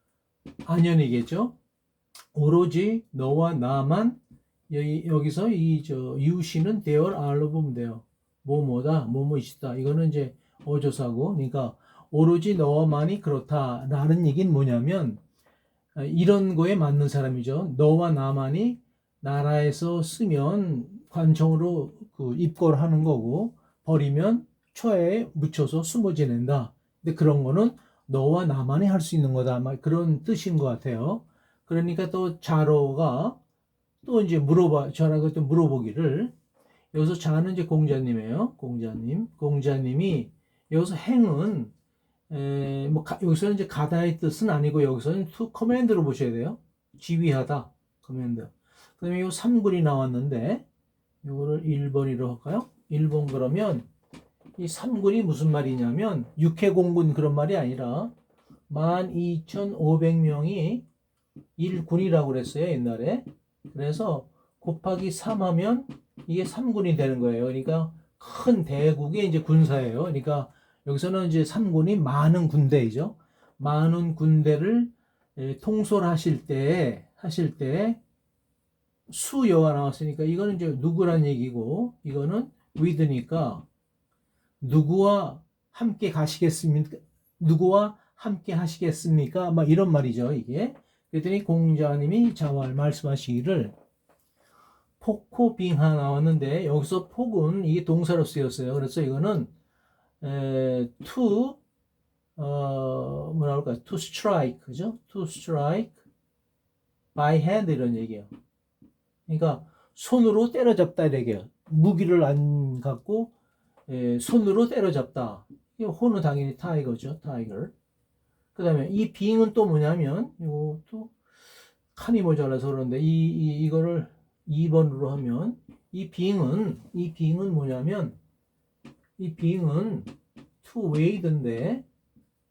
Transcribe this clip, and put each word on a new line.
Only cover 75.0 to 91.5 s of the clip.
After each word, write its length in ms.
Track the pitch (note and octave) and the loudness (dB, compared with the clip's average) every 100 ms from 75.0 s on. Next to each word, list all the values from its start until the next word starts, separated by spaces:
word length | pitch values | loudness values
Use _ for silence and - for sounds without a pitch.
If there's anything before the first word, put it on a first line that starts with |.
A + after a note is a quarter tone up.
| _ _ _ - | _ _ _ -10
에, 200 | C3+ C#3 | -8 -6
통솔하실 840 | A3 G#3+ G#3 G3+ F3 D#3+ E3+ C3+ - | -4 -2 0 0 2 0 0 -2 -2
때, 600 | C3+ C#3+ F3+ C3 G2 - _ | -2 0 2 0 -4 -12 _
하실 420 | F3 F3+ D3+ D3+ | -8 -2 -2 -2
때 420 | C3 D#3+ A3+ A#3 _ _ _ _ _ _ _ _ _ _ - | -4 -2 -2 -4 _ _ _ _ _ _ _ _ _ _ -16
수여가 640 | - - C4+ A#3 E3 D#3 | -12 -6 0 4 4 4
나왔으니까 500 | C#3+ C#3 - D#3 D3+ | 2 -2 -4 -6 -4
이거는 320 | D#3 E3+ G#3 F#3 | -2 -2 -2 -2
이제 120 | E3 | -4
누구란 580 | B2+ D#3+ E3 F3 E3 C#3+ | -2 -2 0 2 2 2
얘기고 680 | B2 B2+ A#2+ A2+ F3+ A#3+ - | 0 -4 -4 -4 -2 -4 -6
이거는 480 | D3 C#3 D3 G#3+ C#4 _ _ - | -8 -4 -2 -4 -6 _ _ -2
with니까 880 | E3+ D3+ D3+ B2+ A#2 E3 B2+ - - _ _ _ _ _ _ _ _ _ | 0 2 0 0 -4 -4 -4 -6 -14 _ _ _ _ _ _ _ _ _
누구와 800 | C3 D3+ D3 F#3+ G3 G3+ F3 - - _ _ | 2 2 4 4 4 2 0 -8 -20 _ _
함께 400 | - A#3 - F#3+ | -4 -4 -2 -2
가시겠습니까? 840 | D#3 D3+ - E3 D#3+ D#3+ D3+ D3 - _ _ _ - | 0 -2 2 0 2 0 0 0 -8 _ _ _ -2
누구와 580 | D#3+ D#3+ F3+ G3+ G#3 - _ _ | 2 4 6 4 2 -4 _ _
함께 380 | A3 F#3+ - | -6 -6 -4
하시겠습니까? 1000 | E3+ E3+ - E3+ D#3+ E3+ D#3 C3+ F#3 F3 | -4 -4 -2 -2 -2 2 2 2 -2 0
막 180 | E3 D3+ | 2 4
이런 220 | E3+ F#3 | 4 6
말이죠, 420 | D3+ C3 A2+ B2 | 2 2 -2 -2
이게. 400 | C#3+ A2+ C#3+ B3 - _ _ _ | -2 -4 -4 -4 -6 _ _ _
그랬더니 320 | D#3+ F3 G3+ | -4 -2 -2
공자님이 920 | G3+ | 0